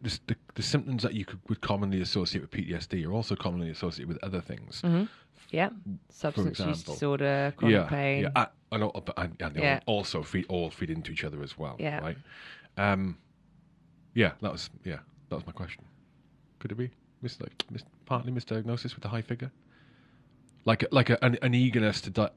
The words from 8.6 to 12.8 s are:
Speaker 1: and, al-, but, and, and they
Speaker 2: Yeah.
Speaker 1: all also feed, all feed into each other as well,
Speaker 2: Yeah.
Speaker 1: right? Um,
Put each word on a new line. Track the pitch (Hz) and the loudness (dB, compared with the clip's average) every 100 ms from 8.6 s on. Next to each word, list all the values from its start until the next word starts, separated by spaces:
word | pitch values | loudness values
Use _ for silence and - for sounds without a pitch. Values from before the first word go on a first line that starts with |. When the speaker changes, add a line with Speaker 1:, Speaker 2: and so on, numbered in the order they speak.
| _ | _
Speaker 1:
and, | 110 | -2
al-, | 107 - | 0 -2
but, | - - | -6 -4
and, | 87 80 | -4 -4
and | 82 | -6
they | 104 | 0
Speaker 2:
Yeah. | 147 135 - | 2 2 2
Speaker 1:
all | 104 | 0
also | 95 82 | 0 -4
feed, | 78 95 - | -2 -2 0
all | 92 80 | 0 -2
feed | - 80 | -2 -4
into | 80 78 | -4 -6
each | 78 | -6
other | 78 73 | -6 -6
as | 71 - | -10 -8
well, | 69 62 | -8 -6
Speaker 2:
Yeah. | 151 147 | -4 -4
Speaker 1:
right? | 160 139 - - - - - | -6 -8 -12 -20 -20 -20 -10
Um, | - | 0